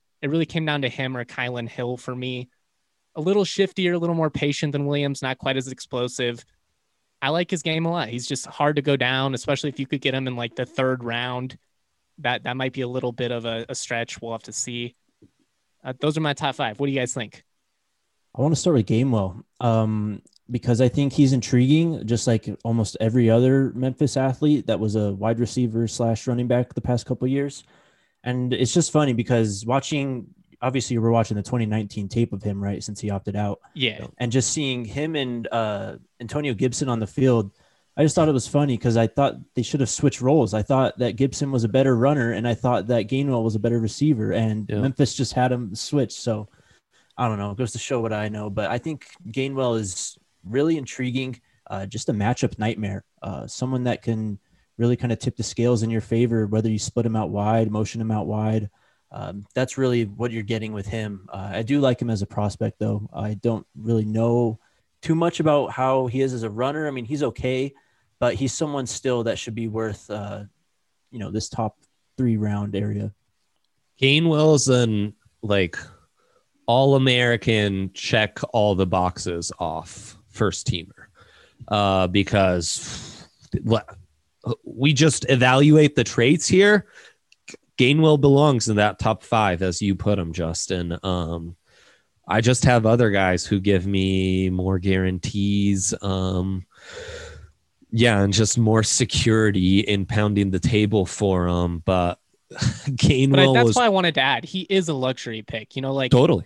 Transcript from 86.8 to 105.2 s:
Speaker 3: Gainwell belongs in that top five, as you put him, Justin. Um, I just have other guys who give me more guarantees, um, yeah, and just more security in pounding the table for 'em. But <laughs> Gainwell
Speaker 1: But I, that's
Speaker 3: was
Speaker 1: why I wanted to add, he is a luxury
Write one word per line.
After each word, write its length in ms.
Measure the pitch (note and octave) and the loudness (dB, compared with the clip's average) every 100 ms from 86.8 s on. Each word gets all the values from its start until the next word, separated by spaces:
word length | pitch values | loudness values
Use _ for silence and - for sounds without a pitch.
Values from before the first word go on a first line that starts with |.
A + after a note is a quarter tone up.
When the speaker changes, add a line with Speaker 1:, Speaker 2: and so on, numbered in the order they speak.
| - - - _ _ _ - - _ | 0 -18 -20 _ _ _ -20 -20 _
Speaker 3:
Gainwell 460 | - B2+ D3+ D#3+ D3+ | 2 4 4 4 6
belongs 480 | C#3+ C#3 D3+ B2 - | 6 6 6 2 2
in 60 | |
that 240 | G#2 G#2 - | 2 2 0
top 240 | A2 G#2+ | -2 -2
five, 400 | - A2+ G#2 F2+ | 0 2 2 0
as 180 | F#2 F2 | -2 -2
you 140 | G2+ | -2
put 240 | F#2+ G#2 G2 | 0 0 -2
him, 120 | E2 | -2
Justin. 640 | E2 E2 E2 - F#2 F2 E2+ | -4 -6 -6 -4 -4 -4 -4
Um, 540 | F#2+ F2+ E2 E2+ E2 F2 _ _ _ _ _ _ - | -2 -2 -4 -6 -10 -16 _ _ _ _ _ _ -2
I 120 | G#2 | 2
just 260 | A2+ B2+ | 2 4
have 200 | C3+ A#2+ | 4 4
other 240 | A2 A#2+ A2+ | 6 4 4
guys 380 | G2 F#2+ F2+ - | 4 2 0 0
who 120 | G2+ | 0
give 280 | G2 F#2+ F#2+ | 2 2 2
me 640 | G2 F#2+ F#2+ F#2+ F#2 F#2 | 0 2 2 2 2 0
more 260 | F#2 F#2 F#2+ | 0 0 0
guarantees, 1160 | G2 F#2+ F#2 F2+ - G#2 G2+ G2+ G2+ G2 - - | 0 2 0 -2 -4 -2 0 2 2 0 -2 -4
um, 640 | G2 F#2+ F#2 F#2 F#2+ F#2 - _ - - - - - - - _ _ _ - | -4 -2 -2 -2 -2 -6 -10 _ -20 -16 -14 -14 -16 -18 -20 _ _ _ -4
yeah, 300 | A2+ A#2+ G2+ | 2 4 6
and 100 | G2+ | 4
just 280 | G2+ G#2+ A#2+ | 4 2 4
more 240 | A2 A2+ | 4 4
security 960 | G#2+ - A#2+ - A2+ A2 G#2+ G2+ F#2 G2 | 2 0 0 0 2 4 4 4 4 4
in 260 | G#2 G2+ | 2 0
pounding 460 | G2 G#2+ G#2 G2+ G2 | 0 0 2 2 0
the 80 | F#2 | 0
table 480 | - G#2+ G#2 G#2+ F#2 | 2 2 2 2 0
for 420 | - G2+ F#2 F2 | 0 0 2 2
'em. 300 | F2 F2 E2+ | 0 0 -2
But 360 | F#2+ F#2 F2 - _ | 0 2 2 -2 _
<laughs> 180 | _ - | _ -14
Gainwell 800 | - - - - B2+ - C3 C#3 | -4 -2 -2 -6 2 4 4 6
Speaker 1:
But 80 | C#3 | 6
I, 140 | C#3 | 6
that's 120 | C3 | 6
Speaker 3:
was 100 | A#2 | 6
Speaker 1:
why 100 | B3 | 6
I 40 | A#3 | 4
wanted 240 | F#3+ F3 | 4 2
to 60 | C3+ | 2
add, 240 | C3+ A#2+ | 2 0
he 220 | E3 F#3 F3 | -4 -8 0
is 180 | F#3+ E3 | 0 0
a 60 | |
luxury 480 | C#3 B2+ C3 | -2 -2 -4